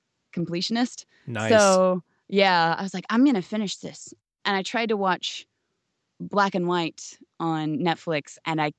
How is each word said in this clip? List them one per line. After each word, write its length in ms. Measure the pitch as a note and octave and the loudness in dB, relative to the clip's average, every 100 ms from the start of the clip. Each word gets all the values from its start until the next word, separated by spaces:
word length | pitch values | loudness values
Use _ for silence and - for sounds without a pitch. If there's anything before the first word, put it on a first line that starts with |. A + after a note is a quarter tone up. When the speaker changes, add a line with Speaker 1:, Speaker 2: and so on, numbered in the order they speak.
| _ _ _ F3+ | _ _ _ -8
Speaker 1:
completionist. 680 | E3 E3+ - A#3 A#3+ - - _ - | -6 -4 -4 -2 -2 -4 -20 _ -10
Speaker 2:
Nice. 240 | A2 A2 | -4 4
Speaker 1:
So, 540 | G#3+ G3 F#3 F#3 F#3 - _ - | 6 6 6 4 0 -6 _ -2
yeah, 480 | G3 G3 F3 E3 E3 | 2 4 4 2 0
I 60 | |
was 100 | G3 | -6
like, 120 | F3+ - | -8 -2
"I'm 160 | A3+ C#4+ | 2 4
gonna 160 | G#3 | 2
finish 360 | E3 G#3+ G3 - | -2 -6 -6 -8
this." 360 | - - - - _ _ G3+ | -12 -16 -20 -20 _ _ -4
And 100 | G3 | -4
I 60 | |
tried 280 | F#3 A3+ A#3 | -2 -4 -2
to 80 | G#3 | -2
watch 500 | F#3+ F3 - - - _ _ _ _ _ _ - | 0 -2 -4 -10 -16 _ _ _ _ _ _ -16
Black 360 | F3 G3 G3 F#3+ | -4 0 0 0
and 120 | F3 | 0
White 500 | F3 D#3+ - - - - - | -2 -2 -8 -20 -20 -20 -8
on 400 | E3 D#3+ D#3 D3+ | -4 -2 -2 -2
Netflix, 580 | F3 D#3+ - D3+ - - E3 | -2 -2 -4 -6 -6 -12 -6
and 160 | D#3 | -2
I 100 | D3+ | -2